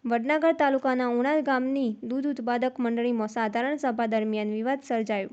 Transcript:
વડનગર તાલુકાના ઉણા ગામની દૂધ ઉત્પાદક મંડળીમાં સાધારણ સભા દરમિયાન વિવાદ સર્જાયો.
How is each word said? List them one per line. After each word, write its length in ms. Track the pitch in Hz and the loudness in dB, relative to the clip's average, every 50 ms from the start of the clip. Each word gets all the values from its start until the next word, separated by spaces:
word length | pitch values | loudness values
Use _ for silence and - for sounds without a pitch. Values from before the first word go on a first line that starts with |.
| - | -2
વડનગર 480 | 240 233 233 226 262 302 311 311 330 | 0 0 0 2 0 0 4 4 2
તાલુકાના 540 | 320 330 294 277 269 262 262 262 254 254 254 | 4 4 4 2 2 2 2 0 0 2 0
ઉણા 340 | 247 240 240 247 277 302 311 | 0 0 2 2 2 2 2
ગામની 560 | 269 277 269 254 254 262 269 277 269 226 214 - | 2 2 0 0 0 0 0 0 0 -2 -2 -4
દૂધ 240 | - 226 247 269 269 | -6 -4 -4 -2 -2
ઉત્પાદક 460 | 294 277 - 226 240 240 240 247 254 254 - | -2 -2 -2 -2 -2 0 0 0 -2 -2 -2
મંડળીમાં 500 | 247 233 233 233 233 247 240 226 214 214 | -2 0 0 0 0 0 0 0 -2 -2
સાધારણ 480 | 220 240 226 214 208 233 247 269 302 | -2 -2 -2 0 0 -2 -2 0 -2
સભા 300 | 285 - 262 233 233 233 | 0 -2 -2 0 0 0
દરમિયાન 460 | 220 220 220 214 220 214 214 214 214 | 0 2 0 0 0 -2 -2 -2 -2
વિવાદ 260 | 214 214 220 247 277 277 277 - | -2 -2 0 -2 -2 -2 -2 -2
સર્જાયો. 400 | 247 226 220 214 214 202 196 202 | -2 -2 0 -2 -2 -2 -4 -6